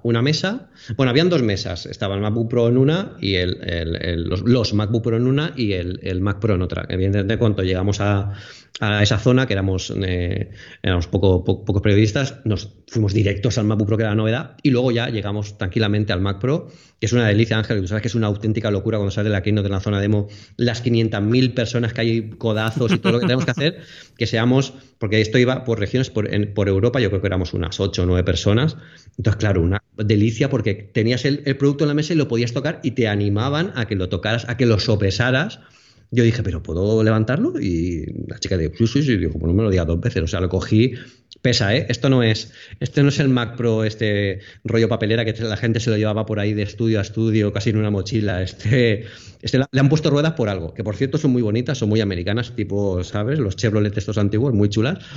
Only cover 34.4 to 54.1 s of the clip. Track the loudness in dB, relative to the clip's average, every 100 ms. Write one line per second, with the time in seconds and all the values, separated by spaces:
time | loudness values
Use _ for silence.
34.4 | -4 0 2 2 2 2 0 0 0 2
35.4 | -2 -8 -20 _ _ _ _ 2 4 2
36.4 | -2 -6 -6 -2 0 2 4 2 2 0
37.4 | -2 -2 -2 -2 -2 -4 -6 -10 -10 -10
38.4 | -4 -2 -2 0 0 2 2 2 0 -2
39.4 | 0 2 2 2 2 0 0 -2 -2 -2
40.4 | 0 -2 2 4 4 0 -14 -20 _ -4
41.4 | 0 2 2 0 0 -2 2 4 4 2
42.4 | -4 -18 -20 -8 -4 2 2 2 2 0
43.4 | -2 -4 0 0 0 -2 -2 0 0 -4
44.4 | -10 -14 -2 2 2 2 0 0 0 -4
45.4 | -4 -2 0 0 0 0 2 0 -2 -2
46.4 | 0 -2 -4 -2 0 0 0 -2 0 2
47.4 | 2 0 0 0 0 -2 -2 -2 -2 -2
48.4 | -4 -4 0 2 4 2 -4 -18 -20 -12
49.4 | -2 0 2 2 4 4 2 2 0 0
50.4 | -2 -2 -6 -6 -6 -2 -2 0 2 2
51.4 | 2 0 -2 -2 0 2 2 -2 -2 -2
52.4 | -4 -6 -4 -2 0 -2 -2 -4 -2 -2
53.4 | -2 0 0 2 0 -2 -4